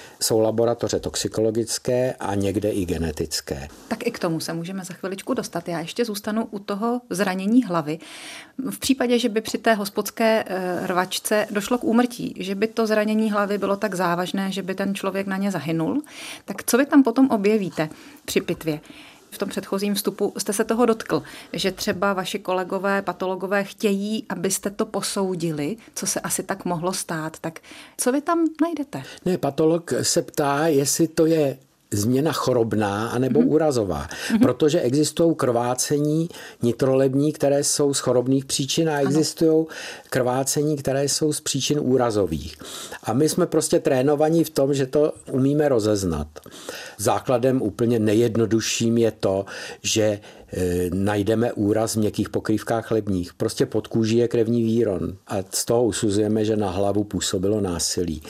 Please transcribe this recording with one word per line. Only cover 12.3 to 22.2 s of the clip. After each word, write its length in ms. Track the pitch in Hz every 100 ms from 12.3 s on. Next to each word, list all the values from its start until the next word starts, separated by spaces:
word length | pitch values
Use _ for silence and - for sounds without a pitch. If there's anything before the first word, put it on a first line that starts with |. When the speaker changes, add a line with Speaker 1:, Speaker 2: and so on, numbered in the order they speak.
| -
Speaker 2:
že 140 | 185
by 120 | 196 220
to 200 | - 220
zranění 440 | 214 214 214 220
hlavy 280 | 208 202 208
bylo 180 | 196 196
tak 180 | 214
závažné, 580 | 180 170 170 180 196 196
že 100 | 185
by 120 | 185
ten 200 | 190 196
člověk 320 | 196 196 190 196
na 100 | 190
ně 140 | 196
zahynul, 520 | 180 147 165 160 262 - - - -
tak 180 | - 202
co 160 | - 240
vy 80 | 285
tam 160 | 294
potom 280 | 240 233 269
objevíte 580 | 220 202 220 175 - 156 - - -
při 160 | - 202
pitvě? 400 | 196 165 160 156 - - - - -
V 40 | -
tom 100 | 202
předchozím 460 | 226 202 196 202
vstupu 380 | 202 196 196 196 -
jste 140 | -
se 120 | 202
toho 220 | 220 226 233
dotkl, 360 | 226 - 156 - - -
že 200 | 175 190
třeba 400 | 190 214 180 202
vaši 260 | 190